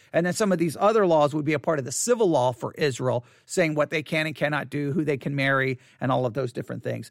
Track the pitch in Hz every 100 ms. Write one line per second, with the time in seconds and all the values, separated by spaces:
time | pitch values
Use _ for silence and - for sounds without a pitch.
0 | _ - 175 175 214 175 170 131 202 220
1 | 190 160 147 151 147 147 - 156 131 -
2 | - 226 208 147 123 123 117 - 151 123
3 | 127 120 - _ - - 165 151 147 165
4 | 147 160 156 - 151 151 131 147 143 143
5 | 151 139 156 143 139 135 131 127 _ _
6 | 131 127 127 117 127 - - 120 123 117
7 | 113